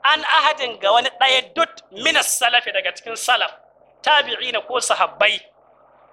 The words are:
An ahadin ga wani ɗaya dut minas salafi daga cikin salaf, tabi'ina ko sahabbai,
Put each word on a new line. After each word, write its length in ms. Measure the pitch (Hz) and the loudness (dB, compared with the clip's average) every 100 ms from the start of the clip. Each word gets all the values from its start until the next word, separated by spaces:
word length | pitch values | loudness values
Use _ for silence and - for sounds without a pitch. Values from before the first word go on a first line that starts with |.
An 160 | 269 311 | 2 0
ahadin 560 | - 311 294 302 254 - | 2 2 2 0 -6 -2
ga 120 | 196 | 2
wani 160 | 233 247 - | 2 0 0
ɗaya 340 | 262 262 - | 2 2 -2
dut 280 | - 330 - _ | -4 -4 -4 _
minas 340 | 196 277 302 - - | -4 0 0 0 -2
salafi 320 | 240 240 226 | 0 0 0
daga 200 | 196 185 | -4 -4
cikin 220 | - 233 226 | -8 -12 -6
salaf, 360 | - 240 175 - _ _ _ _ | 0 0 0 -6 _ _ _ _
tabi'ina 580 | - 302 254 226 247 226 - | 2 2 2 -6 -6 -6 -4
ko 140 | 247 | -6
sahabbai, 600 | - 208 - - 208 208 - _ _ _ _ _ _ | -2 0 0 2 0 0 -12 _ _ _ _ _ _